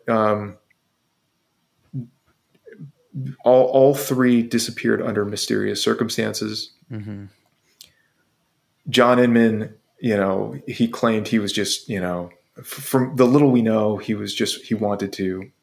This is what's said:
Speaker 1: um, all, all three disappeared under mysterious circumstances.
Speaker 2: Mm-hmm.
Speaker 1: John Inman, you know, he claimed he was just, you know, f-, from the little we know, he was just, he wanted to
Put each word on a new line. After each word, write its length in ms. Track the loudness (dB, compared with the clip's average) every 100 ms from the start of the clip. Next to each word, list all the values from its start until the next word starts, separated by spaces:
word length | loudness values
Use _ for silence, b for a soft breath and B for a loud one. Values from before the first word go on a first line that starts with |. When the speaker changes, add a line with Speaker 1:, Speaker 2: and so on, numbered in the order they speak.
| -2
Speaker 1:
um, 480 | 0 2 0 -6 -14 _ _ _ _ _ _ _ _ _ _ _ _ _ -12 -12 _ _ _ _ _ -20 -20 -20 _ _ -12 -12 -2
all, 220 | 4 4 6
all 300 | 6 4 4
three 460 | 0 2 4 4
disappeared 600 | 2 -2 -4 -4 -2 0
under 240 | -2 -4 -4
mysterious 560 | -4 -4 -2 -2 -2
circumstances. 880 | -2 -2 -2 -4 -4 -4 -8 -8 -12 _ -14
Speaker 2:
Mm-hmm. 340 | -12 -12 -14 -16 _ _ _ b b b b b b b _ _ _ _ _ -2
Speaker 1:
John 300 | 2 4 4
Inman, 540 | 4 4 4 0 -6 -14 _ _
you 160 | -2 0
know, 400 | 0 -2 -6 -10 -10
he 200 | -2 -2
claimed 400 | 0 0 0 0
he 120 | -2
was 120 | -2
just, 380 | -4 -4 -4 -6
you 100 | -6
know, 300 | -4 -6 -8 _ _ -20
f-, 80 | -16
from 500 | -14 -2 0 2 4
the 100 | 6
little 260 | 6 6
we 100 | 4
know, 360 | 2 2 0 -2
he 160 | -4 -6
was 180 | -6
just, 300 | -4 -4 -4 -6
he 80 |
wanted 400 | -2 -2 -2 -6
to 360 | -4 -6 -6 -10 _